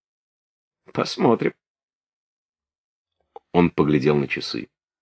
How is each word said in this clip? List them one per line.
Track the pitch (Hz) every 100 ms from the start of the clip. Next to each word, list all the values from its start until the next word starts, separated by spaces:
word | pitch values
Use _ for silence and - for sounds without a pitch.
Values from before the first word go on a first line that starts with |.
| _ _ _ _ _ _ _ _ -
Посмотрим». | - - - 165 113 - - _ _ _ _ _ _ _ _ _ _ _ _ _ _ _ _ _ - -
Он | 87 85
поглядел | - 73 76 69 73
на | 69
часы. | 73 - 60 - _ _ _